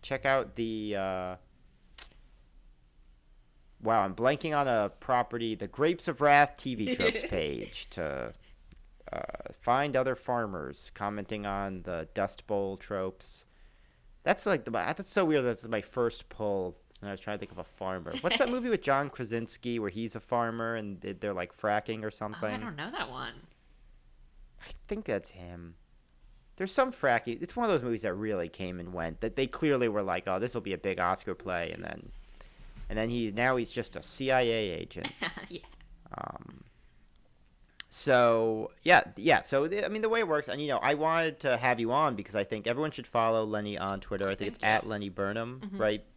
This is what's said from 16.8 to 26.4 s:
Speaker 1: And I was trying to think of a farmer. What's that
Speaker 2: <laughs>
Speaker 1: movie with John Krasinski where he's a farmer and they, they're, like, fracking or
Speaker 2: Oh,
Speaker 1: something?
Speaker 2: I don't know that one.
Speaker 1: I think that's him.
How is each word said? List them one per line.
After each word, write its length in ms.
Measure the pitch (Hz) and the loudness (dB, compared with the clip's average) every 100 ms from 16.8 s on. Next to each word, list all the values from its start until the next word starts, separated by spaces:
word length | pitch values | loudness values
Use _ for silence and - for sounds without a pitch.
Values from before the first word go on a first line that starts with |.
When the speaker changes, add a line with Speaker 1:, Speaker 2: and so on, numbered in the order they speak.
| _ - | _ -12
Speaker 1:
And 80 | 101 | -8
I 40 | |
was 80 | 98 | -8
trying 160 | - 104 | -6 -6
to 20 | |
think 140 | 98 | -8
of 60 | 87 | -10
a 60 | |
farmer. 480 | 87 - 95 92 82 - | -14 -8 -4 -4 -4 -2
What's 180 | 170 220 | 0 2
that 120 | 247 | 2
Speaker 2:
<laughs> 60 | 247 | 0
Speaker 1:
movie 120 | 240 | 0
with 140 | 214 | 0
John 260 | - 135 143 | 2 2 2
Krasinski 680 | - 120 117 117 - 123 117 | -4 -4 -4 -4 -8 -4 -2
where 100 | 104 | -2
he's 260 | 98 113 | -4 -6
a 60 | 110 | -8
farmer 540 | - 120 117 117 113 | -2 0 0 -2 -2
and 260 | 117 104 95 | -4 -6 -8
they, 120 | - | -8
they're, 200 | 95 104 | -4 -4
like, 220 | 92 90 | -2 -4
fracking 480 | - 107 104 107 110 | -2 0 0 0 -4
or 60 | 107 | -6
Speaker 2:
Oh, 20 | |
Speaker 1:
something? 420 | - 107 107 107 | -6 -8 -4 -4
Speaker 2:
I 60 | 104 | -4
don't 180 | 233 147 | -6 -8
know 140 | 165 | -8
that 180 | 339 - | -6 -6
one. 260 | 127 120 - - - - - - - - - - - - - | -6 -10 -12 -20 -20 -20 -20 -20 -20 -20 -20 -20 -20 -20 -20
Speaker 1:
I 120 | - - - | -16 -16 -8
think 180 | 208 220 | -6 -2
that's 240 | 104 - | -4 -4
him. 460 | 90 87 87 85 85 - - _ _ - - | -16 -14 -14 -14 -18 -20 -20 _ _ -20 -20